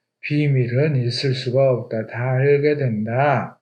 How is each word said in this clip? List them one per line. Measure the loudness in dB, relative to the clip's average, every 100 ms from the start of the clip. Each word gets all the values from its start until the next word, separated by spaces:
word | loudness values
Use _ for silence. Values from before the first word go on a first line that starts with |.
| _ _
비밀은 | -4 0 2 2 2 0 0 0
있을 | -2 -2 -2
수가 | -2 0 2 2
없다. | 2 -2 -8 -6
다 | -6 -2
알게 | 0 2 4 2 0
된다. | -2 -2 -2 0 2 0 -2 -12